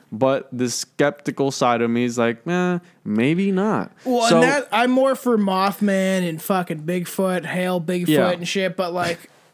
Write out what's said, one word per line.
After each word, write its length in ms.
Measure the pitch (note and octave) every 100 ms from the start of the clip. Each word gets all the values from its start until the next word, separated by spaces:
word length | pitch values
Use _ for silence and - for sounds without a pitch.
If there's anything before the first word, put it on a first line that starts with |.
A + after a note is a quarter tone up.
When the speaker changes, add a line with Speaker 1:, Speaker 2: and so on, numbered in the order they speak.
| _
Speaker 1:
But 360 | A2 C3 C3+ -
the 180 | B2 B2
skeptical 800 | - - - C#3+ C#3+ - C3+ C#3
side 320 | - B2+ A#2+
of 80 | A#2
me 140 | A#2
is 120 | B2 A#2
like, 300 | A#2 A#2 E3
"Eh, 320 | F3+ F3+ F3 - _
maybe 460 | G#2+ G#2+ C3 E3+ G3
not." 400 | F#3 G#3+ C#3+ - -
Speaker 2:
Well, 240 | C4 A#3+ A#3
Speaker 1:
So 80 | E3
Speaker 2:
and 80 |
that, 240 | B3+ C#4+ -
I'm 220 | G#3+ B3
more 240 | B3+ C4+ B3+
for 200 | B3 A3
Mothman 920 | G3 F#3 G3 F#3+ G#3 F#3+ F#3+ F#3+ F3
and 120 | D#3+
fucking 420 | - F#3+ F3 D#3+
Bigfoot, 640 | D#3 F3+ F3 - F#3+ F3+ D#3+
Hail 340 | F#3 F#3 F3+
Bigfoot 260 | D#3+ F3+ F3
Speaker 1:
Yeah. 240 | D3+ C#3
Speaker 2:
and 160 | F3 F3
shit, 300 | G3 F#3+ F3
but, 180 | F3+
like, 340 | F3+ F3 E3 - _ _